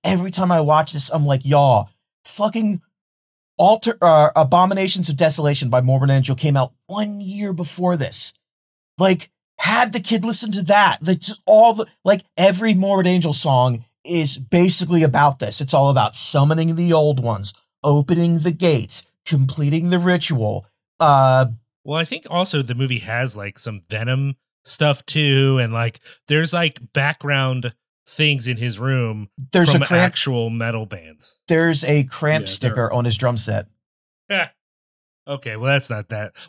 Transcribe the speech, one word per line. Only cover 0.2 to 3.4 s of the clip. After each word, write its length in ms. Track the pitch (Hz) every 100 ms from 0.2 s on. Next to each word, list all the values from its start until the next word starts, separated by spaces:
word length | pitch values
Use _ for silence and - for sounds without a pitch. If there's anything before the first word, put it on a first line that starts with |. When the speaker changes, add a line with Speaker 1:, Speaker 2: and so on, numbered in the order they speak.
| 185
Speaker 1:
time 200 | 180 185
I 80 | 170
watch 300 | 151 151 156
this, 160 | 151 135
I'm 120 | 160 147
like, 200 | 135 135
"Y'all, 440 | 147 139 113 98 _ _ _ -
fucking 560 | - 214 226 220 185 - _ _ _ _ _